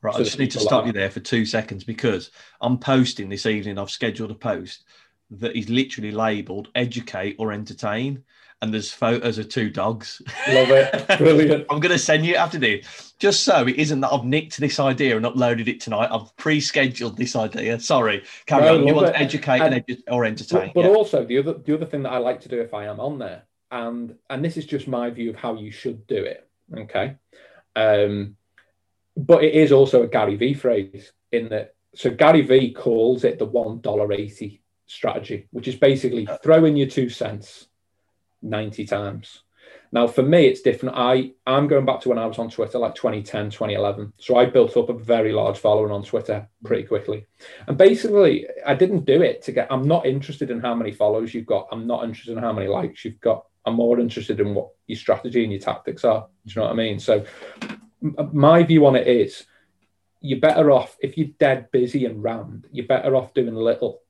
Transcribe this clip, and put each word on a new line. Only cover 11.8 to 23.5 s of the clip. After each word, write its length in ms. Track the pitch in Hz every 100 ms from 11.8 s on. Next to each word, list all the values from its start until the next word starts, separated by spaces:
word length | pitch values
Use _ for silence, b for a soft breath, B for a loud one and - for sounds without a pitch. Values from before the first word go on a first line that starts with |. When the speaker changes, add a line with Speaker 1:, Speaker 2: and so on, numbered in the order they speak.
| 170 175
Speaker 1:
send 300 | - 156 165
you 80 |
after 240 | 175 165 160
this, 560 | 123 101 - - - _
just 240 | 202 202
so 240 | - 170 123
it 80 | 131
isn't 240 | 151 147
that 120 | 135
I've 120 | 135
nicked 340 | 120 147 156 -
this 220 | 147 -
idea 360 | 135 131 139 113
and 80 |
uploaded 440 | 117 127 123 117 113
it 100 | -
tonight. 300 | - 107 117
I've 260 | 113 104 _
pre-scheduled 800 | 156 151 143 151 135 127 120 110
this 200 | 123 -
idea. 420 | 110 113 107 117
Sorry, 460 | - 143 113 101 B B -
carry 180 | 139
Speaker 2:
No, 100 | 151
Speaker 1:
on. 60 | 160
You 140 | 143
Speaker 2:
love 100 | 156
Speaker 1:
want 100 | 185
Speaker 2:
it. 60 | 143
Speaker 1:
educate 400 | 143 151 143 131
Speaker 2:
And 140 | 160
Speaker 1:
and 120 | 131 120
edu-, 160 | 120 -
or 140 | 123
entertain, 480 | 113 110 113 - -
Speaker 2:
But, 80 | 175
but 20 | 175
Speaker 1:
yeah. 100 | 214
Speaker 2:
also 280 | 208 147
the 140 | 117 123
other, 140 | 143
the 220 | - 135
other 120 | 156 160
thing 160 | 143
that 80 | 131
I 80 | 123
like 220 | 123 127
to 80 | -
do 120 | 123
if 140 | 113
I 120 | 107 104
am 120 | 104
on 220 | 127 147
there, 240 | 104 85 _